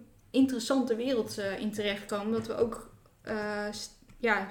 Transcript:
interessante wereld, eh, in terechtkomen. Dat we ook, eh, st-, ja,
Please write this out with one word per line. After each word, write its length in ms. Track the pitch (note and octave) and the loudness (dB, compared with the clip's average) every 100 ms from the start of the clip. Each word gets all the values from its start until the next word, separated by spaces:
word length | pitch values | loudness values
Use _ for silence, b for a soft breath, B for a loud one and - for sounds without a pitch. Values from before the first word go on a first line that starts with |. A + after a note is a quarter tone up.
| - - - | -14 -20 -2
interessante 640 | C4 C4 A#3+ - C4+ B3 A3 | 4 4 4 2 2 2 0
wereld, 420 | B3+ B3 A3 - | 2 0 0 -2
eh, 220 | G3 F#3+ | -4 -2
in 120 | G#3+ | -4
terechtkomen. 600 | G#3 G#3 G3+ - G#3 G#3 | -2 -2 -2 -2 -4 0
Dat 160 | A3+ A3 | -2 -2
we 80 | - | 0
ook, 340 | A3+ - - - - _ | 0 0 -12 -20 -20 _
eh, 440 | A3 G#3+ G#3 G#3 G#3 | -6 -4 -2 -4 -4
st-, 220 | G#3+ - - - - | -6 -12 -16 -20 -2
ja, 300 | A3+ G3+ G3 | 2 2 0